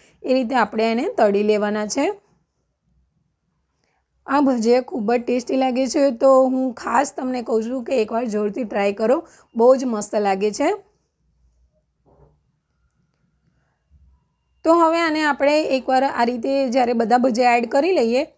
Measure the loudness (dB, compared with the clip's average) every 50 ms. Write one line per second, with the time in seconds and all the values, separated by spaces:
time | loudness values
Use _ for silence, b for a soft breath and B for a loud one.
0 | b b b b -4 -2 0 0 0 0 0 -2 -2 -2 -2 -2 -2 -2 -2 -2
1 | -4 -4 0 0 2 2 2 2 2 0 0 0 0 -2 -4 -4 -6 -6 -4 -2
2 | -2 -2 -4 -8 _ _ _ _ _ _ _ _ _ _ _ _ _ _ _ _
3 | _ _ _ _ _ _ _ _ _ _ _ _ _ _ _ _ _ _ _ _
4 | _ _ _ _ -6 -2 0 2 2 2 2 2 2 2 2 2 0 -2 -6 -4
5 | -2 0 -2 0 0 -2 -2 -2 -2 -2 -2 0 0 0 0 -2 -2 0 0 0
6 | 0 0 2 2 4 6 6 6 4 4 2 -2 -2 -4 -6 -8 -6 -2 0 0
7 | 0 -2 -4 -8 -8 -6 -6 -6 -4 -2 -2 -2 -2 -4 -6 -8 -6 -4 -2 -2
8 | -2 -2 -4 -4 -4 -4 -4 -4 -4 -4 -4 -6 -6 -4 -4 -2 -2 -2 -2 0
9 | 0 0 0 0 B B B B B B 0 4 6 6 6 4 2 -4 -4 -6
10 | -6 -4 -4 -2 0 0 0 0 -2 -2 -2 0 -2 -2 -2 -4 -8 _ _ _
11 | _ _ _ _ _ _ _ _ _ _ _ _ _ _ _ _ _ _ _ _
12 | _ _ _ _ -20 _ _ _ _ _ _ _ _ _ _ _ _ _ _ _
13 | _ _ _ _ _ _ _ _ _ _ _ _ _ _ _ _ _ _ _ _
14 | _ _ _ _ _ _ _ _ _ _ _ _ 0 2 4 4 4 2 2 0
15 | 0 -2 -2 -2 -2 -2 0 0 0 2 2 0 0 0 -2 -2 -2 0 0 0
16 | 0 0 -2 -2 -2 -2 -2 -4 -4 -2 -2 -2 0 0 0 0 0 0 0 -2
17 | 0 2 2 2 2 0 0 2 2 2 2 0 0 0 0 0 0 2 2 0
18 | 0 0 0 -2 -4 -6 _